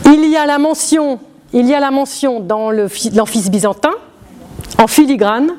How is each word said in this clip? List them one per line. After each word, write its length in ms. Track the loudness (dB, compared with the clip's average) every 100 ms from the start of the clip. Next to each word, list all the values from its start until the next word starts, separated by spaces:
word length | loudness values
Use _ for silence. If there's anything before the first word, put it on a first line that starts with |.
il 240 | 4 6 4
y 80 | 2
a 80 |
la 140 | 0 0
mention, 600 | 0 -2 0 0 0 -4 -10 _ _
il 120 | 0 2
y 60 |
a 80 | 0
la 100 | 0
mention 500 | -2 -4 -4 -4 -4
dans 300 | -4 -4 -2
le 180 | -2 -2
fi-, 200 | -4 -2
l'office 420 | 0 0 -2 -2
byzantin, 420 | 0 -2 -2 -4 -4 -10 _ -20 -20 -20 -18 -4 0
en 80 | 2
filigrane, 640 | 2 2 2 0 0 -2